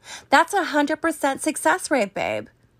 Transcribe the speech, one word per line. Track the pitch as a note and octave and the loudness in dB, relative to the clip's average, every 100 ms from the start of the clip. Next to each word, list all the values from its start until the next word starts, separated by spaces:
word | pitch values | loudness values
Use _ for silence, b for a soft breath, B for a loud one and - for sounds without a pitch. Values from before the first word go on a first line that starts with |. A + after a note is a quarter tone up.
| B B B | B B B
That's | C#4+ E4 | 4 4
a | G4+ | 0
hundred | C#4+ D4 D4 D#4 | 0 0 0 0
percent | E4 - C#4 C4+ | -4 -2 -2 -2
success | D#4 - D#4 F#4 - | -4 -2 0 0 0
rate, | C#4 G3+ | -2 -2
babe. | - E2+ G#3+ A3 _ _ | -4 -4 -6 -10 _ _